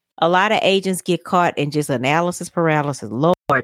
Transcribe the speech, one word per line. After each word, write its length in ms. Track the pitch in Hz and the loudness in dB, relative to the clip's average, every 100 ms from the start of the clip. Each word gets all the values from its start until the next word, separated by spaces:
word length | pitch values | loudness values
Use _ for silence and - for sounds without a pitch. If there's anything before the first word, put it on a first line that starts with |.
| _ - | _ -4
A 120 | 165 | 0
lot 200 | 185 208 | 2 2
of 100 | 214 | 2
agents 400 | 180 196 190 180 | 2 0 0 -4
get 220 | - 170 | -2 -4
caught 340 | - 180 170 - | 0 0 2 0
in 120 | 143 | -2
just 200 | 147 147 | -2 -2
analysis 580 | 127 131 160 175 175 175 | -2 0 0 0 -4 -8
paralysis. 640 | 175 165 151 143 135 107 | -2 0 0 -2 -6 -8
Lord, 240 | 110 165 185 - 131 | 0 0 0 0 -2